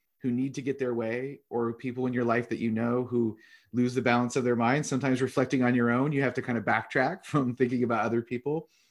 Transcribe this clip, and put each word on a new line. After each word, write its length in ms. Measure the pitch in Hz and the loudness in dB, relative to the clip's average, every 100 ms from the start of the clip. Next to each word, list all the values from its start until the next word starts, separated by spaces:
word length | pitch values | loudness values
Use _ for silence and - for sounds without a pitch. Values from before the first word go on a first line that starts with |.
| _ _ | _ _
who 100 | 135 | -4
need 240 | 120 135 | -2 -2
to 80 | 135 | -4
get 160 | 127 135 | -4 -2
their 140 | 127 | -2
way, 460 | 117 113 120 135 139 - | -2 -2 -4 -6 -10 -6
or 240 | 117 117 | -2 -2
people 360 | 117 127 123 127 | -4 -6 -4 -2
in 40 | |
your 120 | 123 | 0
life 240 | 117 117 120 | 2 2 0
that 100 | 117 | -2
you 140 | 117 | -2
know 320 | 110 117 123 | 0 0 0
who 340 | 120 120 113 104 - - _ | 0 0 0 -2 -14 -20 _
lose 220 | 120 123 | -2 0
the 80 | 123 | 2
balance 320 | 123 120 123 | 2 4 2
of 80 | 139 | 0
their 140 | 120 120 | 0 2
mind. 280 | 117 143 | 2 2
Sometimes 380 | 147 131 135 127 | 0 -2 0 0
reflecting 400 | 131 - 127 135 | 0 0 0 2
on 140 | 123 123 | 4 4
your 140 | 120 | 4
own, 200 | 120 143 | 2 2
you 120 | 143 | 0
have 120 | 135 | 0
to 80 | 123 | -2
kind 160 | 127 117 | -4 -2
of 60 | |
backtrack 600 | 104 113 - 143 131 190 | 0 0 0 0 0 -2
<laughs> 60 | - | -2
from 240 | 151 127 | 0 0
thinking 300 | 120 127 123 | 0 0 2
about 200 | 120 113 | 0 0
other 160 | 110 117 | 0 0
people. 480 | 117 120 143 156 156 _ _ | -2 -6 -4 -6 -8 _ _